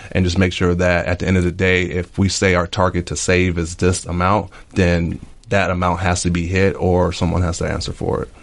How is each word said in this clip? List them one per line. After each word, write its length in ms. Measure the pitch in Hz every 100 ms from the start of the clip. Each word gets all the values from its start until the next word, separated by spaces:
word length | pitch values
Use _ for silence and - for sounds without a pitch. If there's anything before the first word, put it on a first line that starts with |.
| -
and 120 | 92
just 140 | 90 87
make 140 | 92
sure 220 | - 90
that 320 | 90 90 87 82
at 140 | 87
the 60 | 82
end 120 | 92
of 60 |
the 80 | 87
day, 320 | 90 95 90
if 340 | 87 90 87 -
we 100 | 98
say 260 | - 98
our 120 | 87 87
target 400 | - 92 87 87
to 100 | -
save 400 | - 90 90 87
is 180 | 82 -
this 280 | 90 90
amount, 460 | - 90 90 104 92 - -
then 440 | - 90 87 85 - - - -
that 220 | 101 87
amount 300 | 90 90 87
has 220 | 92 90
to 80 | 90
be 160 | 87 85
hit 300 | 92 98 -
or 360 | 90 90 87
someone 300 | - 87 85
has 160 | 90 85
to 80 | 80
answer 260 | 76 -
for 300 | - - -
it. 60 | - -